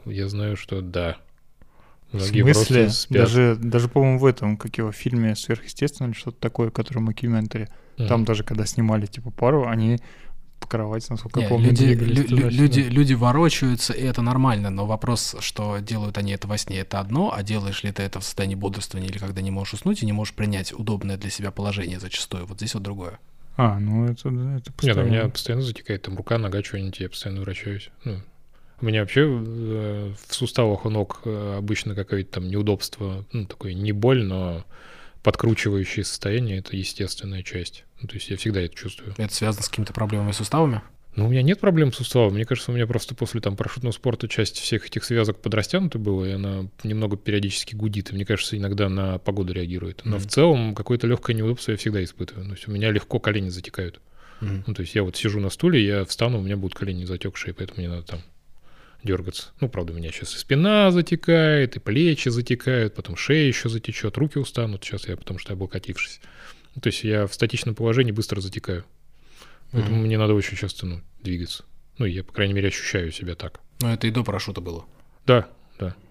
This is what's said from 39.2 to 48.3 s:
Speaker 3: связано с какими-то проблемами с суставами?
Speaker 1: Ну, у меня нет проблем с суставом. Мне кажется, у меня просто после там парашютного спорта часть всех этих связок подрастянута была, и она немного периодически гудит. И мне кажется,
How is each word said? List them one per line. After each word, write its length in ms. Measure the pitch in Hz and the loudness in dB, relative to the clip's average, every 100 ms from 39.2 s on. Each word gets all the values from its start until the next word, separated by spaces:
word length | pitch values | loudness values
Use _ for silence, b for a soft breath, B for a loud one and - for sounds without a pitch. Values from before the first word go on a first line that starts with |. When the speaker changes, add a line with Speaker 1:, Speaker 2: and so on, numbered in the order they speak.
| 107 | -4
Speaker 3:
связано 280 | - 110 104 | 0 0 0
с 60 | - | -4
какими-то 240 | - 104 | -4 -4
проблемами 400 | - 107 107 104 | -2 -2 0 0
с 40 | 101 | -2
суставами? 420 | 107 147 156 107 - - - | 0 2 4 2 -6 -18 -8
Speaker 1:
Ну, 120 | - 107 | 0 2
у 20 | |
меня 140 | 127 | 4
нет 180 | 135 196 | 4 4
проблем 320 | 202 160 143 | 4 6 4
с 40 | - | 2
суставом. 360 | 120 127 107 | 2 4 6
Мне 120 | 101 113 | 4 0
кажется, 240 | 123 - | -2 -2
у 40 | |
меня 120 | 120 113 | 0 0
просто 280 | 113 - | 0 -4
после 280 | - 117 117 | -6 -4 -2
там 120 | 104 98 | -2 -2
парашютного 360 | 101 123 123 | -4 -4 -4
спорта 360 | - 127 110 113 | -2 -2 -2 -2
часть 300 | - 104 - | 0 -2 -2
всех 280 | - 110 - | -2 -2 -2
этих 180 | 110 | -6
связок 380 | - 117 107 - | 0 2 2 0
подрастянута 560 | - 110 101 180 180 117 | -2 0 0 0 0 0
была, 280 | 104 95 95 | 0 0 0
и 60 | |
она 360 | 98 98 98 95 - | -2 -4 -4 -8 -8
немного 340 | 107 107 107 101 | -4 -2 -2 -2
периодически 560 | - 101 101 - - | 0 0 0 -2 -6
гудит. 380 | 107 107 101 - | -4 -2 -2 -4
И 20 | |
мне 100 | 98 | -4
кажется, 320 | 98 | -2